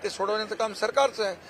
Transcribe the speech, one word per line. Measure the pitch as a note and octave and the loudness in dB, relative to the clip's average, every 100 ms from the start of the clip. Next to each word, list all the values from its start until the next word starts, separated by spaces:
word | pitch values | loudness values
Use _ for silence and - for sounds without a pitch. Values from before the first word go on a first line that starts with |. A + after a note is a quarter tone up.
ते | G3+ | 0
सोडवण्याचं | - G3 G#3+ G#3+ G#3+ | -2 0 0 -2 -2
काम | A3 | -2
सरकारचं | G3 G#3+ C#4 C4+ - | 0 2 4 4 2
आहे, | G3+ F3 | -4 -4